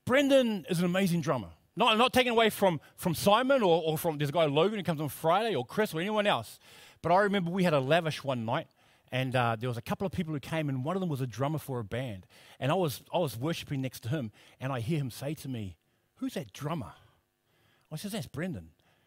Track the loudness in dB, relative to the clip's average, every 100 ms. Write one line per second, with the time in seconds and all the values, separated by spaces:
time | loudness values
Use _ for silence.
0 | 0 2 6 6 4 0 -2 0 0 2
1 | 2 2 0 -2 -4 -14 _ 0 4 4
2 | 4 4 4 4 4 4 2 0 -6 -6
3 | -4 0 4 4 4 4 4 4 2 0
4 | -2 -2 0 2 4 4 2 2 -4 -4
5 | -4 -2 2 2 2 -2 -2 -2 -2 -2
6 | -2 0 2 0 -2 -14 -20 -20 -20 _
7 | 2 4 4 2 0 2 2 4 4 2
8 | 2 -4 -4 -4 -2 -4 -6 _ _ _
9 | _ -4 0 2 2 0 -4 -6 -6 -4
10 | -4 -4 -6 -6 -6 -4 -2 -2 -2 -2
11 | -2 -4 -4 -4 -4 -4 -6 -8 -6 -6
12 | -6 -10 -14 -20 -20 -6 -2 0 -2 -4
13 | -6 -2 -2 -4 -6 -6 -6 -6 -6 -8
14 | -6 -6 -6 -12 -20 -10 -8 -6 -4 -2
15 | -4 -6 -8 -8 -8 -8 -8 -12 _ _
16 | _ _ -8 -8 -10 -10 -8 -6 -8 -16
17 | _ _ _ _ _ _ _ _ _ -12
18 | -8 -8 -8 -8 -6 -8 -12 _ _ _